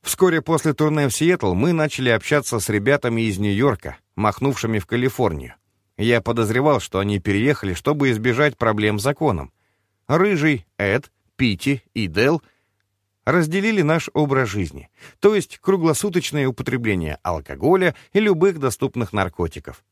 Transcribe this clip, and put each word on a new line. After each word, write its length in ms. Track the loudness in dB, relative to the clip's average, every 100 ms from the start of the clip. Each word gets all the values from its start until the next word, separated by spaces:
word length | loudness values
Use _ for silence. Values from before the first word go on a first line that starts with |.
Вскоре 400 | -8 2 2 2
после 320 | 0 0 0
турне 340 | 0 0 2 0
в 80 | 2
Сиэтл 380 | 2 2 2
мы 180 | 2 2
начали 380 | 2 0 0 0
общаться 500 | 0 2 0 0 -4
с 80 | 0
ребятами 540 | 0 2 2 0 0
из 160 | -2 0
Нью-Йорка, 580 | 0 2 0 0 -8 -14 _ 0
махнувшими 600 | 0 0 -2 -2 -2 -4
в 60 | -2
Калифорнию. 680 | -2 -2 0 -2 -2 -10 -18 _ _ _ -4
Я 220 | 2 2
подозревал, 640 | 0 -2 0 2 2 2
что 180 | 0 -4
они 200 | -2 -2
переехали, 540 | -2 0 0 -2 -4
чтобы 380 | -4 -2 0 0
избежать 460 | 0 0 2 0 0
проблем 420 | -2 2 0 0
с 40 |
законом. 500 | -2 0 0 -2 -6 _ _ _ _ _ _
Рыжий, 580 | 2 2 2 2 0 -6 _
Эд, 320 | 0 0 -4 _ _ -2
Пити 440 | 0 0 -2 -4 _
и 140 | -6 -4
Дэл 340 | 0 2 0 _ _ _ _ _ _ _ _
разделили 600 | -2 0 0 0 0 0
наш 260 | 2 0 -2
образ 360 | -2 0 0 0
жизни, 400 | -2 -6 -8 -20 _ -20 _
то 120 | 2
есть 260 | 2 -2 -6
круглосуточное 840 | 0 2 2 0 0 -2 -2 -2 -2
употребление 760 | -2 -4 -2 -2 -2 -2 -6
алкоголя 720 | -6 -6 -8 -4 2 2 2 -2 -4
и 80 | 0
любых 400 | 2 2 2 2
доступных 540 | -4 -2 -4 -4 -4
наркотиков. 720 | -2 -4 -2 -6 -6 -16 -20 _